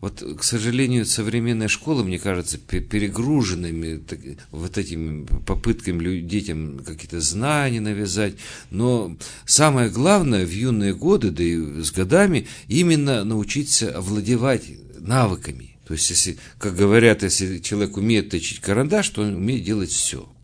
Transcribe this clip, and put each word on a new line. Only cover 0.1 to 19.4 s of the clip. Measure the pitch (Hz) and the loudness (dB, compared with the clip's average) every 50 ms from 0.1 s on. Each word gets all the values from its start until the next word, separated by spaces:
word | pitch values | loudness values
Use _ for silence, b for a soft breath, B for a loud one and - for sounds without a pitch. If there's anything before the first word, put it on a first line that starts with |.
| - - | -8 -8
к | - - 76 - - | -10 -10 -8 -4 -4
сожалению, | - 117 117 107 117 120 127 135 123 127 123 110 | -2 -2 0 -2 0 0 2 2 2 2 0 2
современная | - - - 110 104 110 120 113 120 120 110 110 107 | 0 -2 -2 -2 -2 0 0 0 0 0 0 0 -2
школа, | - - - 151 156 135 110 | -2 -2 -2 -2 0 0 0
мне | 92 92 87 | 0 -2 -2
кажется, | - 101 95 90 85 - - 76 | -2 -2 -2 -2 -2 -4 -6 -8
пе-, | - - - 92 | -6 -4 -4 -4
перегруженными | 85 - - 107 104 101 95 - 117 127 151 147 120 95 92 85 87 85 82 82 82 82 80 78 | -4 -2 -2 -2 -2 -2 -2 -2 0 2 2 2 2 2 0 -4 -4 -4 -4 -4 -4 -6 -6 -8
так, | 78 - - 76 65 67 71 B B B | -8 -10 -12 -12 -12 -14 -16 B B B
вот | - 76 82 90 - | -10 -8 -8 -6 -4
этими | 107 95 - 85 82 80 80 76 76 73 - - - - | -4 -4 -4 -4 -6 -6 -6 -6 -8 -2 -2 -2 -2 0
попытками | - 98 - - 113 113 - - - 90 85 82 | -2 -4 -2 0 0 -2 -2 -2 -4 -4 -2 -2
лю-, | 87 95 90 82 | -2 -2 -4 -4
детям | 87 87 104 95 - 82 78 80 78 69 69 65 | -4 -4 -4 -4 -4 -6 -6 -6 -8 -10 -12 -12
какие-то | - 80 76 - - - - | -14 -14 -14 -14 -10 -8 -4
знания | - 78 82 101 113 139 151 147 143 135 120 113 | -4 -2 -2 -2 -2 0 0 0 0 0 -2 -2
навязать. | 107 107 104 101 104 98 87 101 107 101 95 B B B B B B B | -2 -2 -2 -2 -4 -4 -2 0 -2 -2 -2 B B B B B B B
Но | - 90 117 123 123 120 107 87 82 B B B B B B | -4 0 2 2 2 2 0 -4 -8 B B B B B B
самое | - - - 151 156 139 127 120 113 | 2 4 6 6 6 6 4 2 2
главное | - 113 127 175 202 202 175 147 117 98 92 | 2 2 4 6 6 6 6 4 2 2 2
в | 85 | 0
юные | 82 98 117 131 120 107 101 98 95 | -2 -2 0 0 2 2 2 2 0
годы, | - - 160 196 208 - 101 | 0 2 2 4 4 4 0
да | 80 73 87 | 0 2 0
и | 85 85 85 80 76 71 78 82 | 2 2 0 -2 -4 -6 -4 -6
с | 78 - | -4 -2
годами, | - 92 92 127 175 202 196 175 131 - B B B B | -2 0 4 6 6 6 6 4 2 0 B B B B
именно | B 101 147 180 175 165 160 143 139 135 113 98 | B 2 2 4 4 4 4 4 2 0 0 0
научиться | 107 110 110 104 101 - 139 147 143 - - 117 101 65 | 0 0 -2 -2 -2 -2 -4 -2 0 0 0 0 0 -4
овладевать | 78 92 92 104 107 101 107 123 120 117 139 131 110 - - 71 - - - - 69 | -4 -4 -2 -2 -2 0 2 2 2 4 2 2 0 -2 -8 -16 -18 -20 -20 -20 -14
навыками. | 82 92 117 135 123 104 92 - - - 69 - - - - - - | -4 0 2 4 4 4 2 -2 -6 -10 -12 -12 -14 -18 -20 -20 -12
То | - 80 | -8 -4
есть, | 78 - - | -2 -2 0
если, | 90 - - 95 82 B B B B B | 2 2 0 0 -2 B B B B B
как | - 104 92 | -6 -4 2
говорят, | 85 101 101 104 117 113 120 107 101 - | 4 4 6 8 8 8 8 6 6 2
если | 95 90 - 98 92 92 87 | -2 0 0 -2 -2 -4 -6
человек | 87 - 104 104 104 92 - | -6 -4 -2 -2 -2 -2 -2
умеет | 101 98 110 117 107 95 - | -2 0 2 2 2 2 0
точить | - 87 78 - - - | -4 -4 -4 -4 -10 -8
карандаш, | - - 98 107 135 147 185 214 196 - | -2 0 2 2 2 2 2 0 0 -2
то | - - 104 | -4 -4 -2
он | 107 98 | -2 -2
умеет | 87 | -2